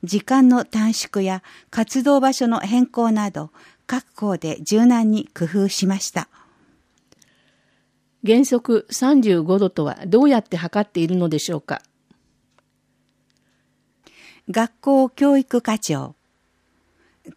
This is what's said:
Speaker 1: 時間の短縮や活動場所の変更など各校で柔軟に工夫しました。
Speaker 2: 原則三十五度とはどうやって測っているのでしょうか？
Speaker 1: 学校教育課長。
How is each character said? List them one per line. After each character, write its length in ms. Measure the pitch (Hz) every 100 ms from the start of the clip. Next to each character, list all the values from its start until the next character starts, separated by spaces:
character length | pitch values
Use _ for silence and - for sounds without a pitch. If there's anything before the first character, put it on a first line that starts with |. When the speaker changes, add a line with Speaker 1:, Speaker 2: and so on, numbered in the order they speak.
Speaker 1:
時 180 | 170 202
間 260 | - 262 254
の 160 | 247
短 300 | - 220 220
縮 300 | 226 - 202
や 180 | 190 190 - - _
活 320 | - 220 269
動 160 | 262 277
場 140 | 269
所 140 | 262 247
の 120 | 226
変 260 | 196 240 254
更 260 | - 233
な 200 | 214 208
ど 180 | 160 156 _ _ _ -
各 260 | 254 -
校 240 | - 214 180
で 240 | 160 151
柔 240 | 160 214 240
軟 240 | 240 220
に 180 | 214 -
工 120 | - 165
夫 220 | 190 196
し 180 | - 190
ま 120 | 196
し 120 | -
た。 180 | - - _ _ _ _ _ _ _ _ _ _ _ _ _ _ _ _ _ _ _
Speaker 2:
原 220 | 208 226 269
則 400 | 240 240 226 -
三 320 | - 254 285
十 180 | 220 175
五 160 | 160 190
度 140 | 196
と 140 | 180 147
は 120 | - 180
ど 160 | 214
う 80 | 285
や 80 | 247
っ 40 |
て 120 | - 170
測 320 | 170 208 208
っ 20 |
て 100 | 180
い 80 | 165
る 80 | 180
の 140 | 175
で 100 | 151
し 120 | -
ょ 60 | 165
う 40 |
か？ 200 | - - _ _ _ _ _ _ _ _ _ _ _ _ _ _ _ _ _ _ _ _ _ _ _ _ - _ -
Speaker 1:
学 280 | 196 226 _
校 280 | - 269 262
教 280 | - 285 277
育 240 | 262 240
課 180 | - 220
長。 360 | - 143 135 - _ _ _ _ _ _ _ _ _ _ -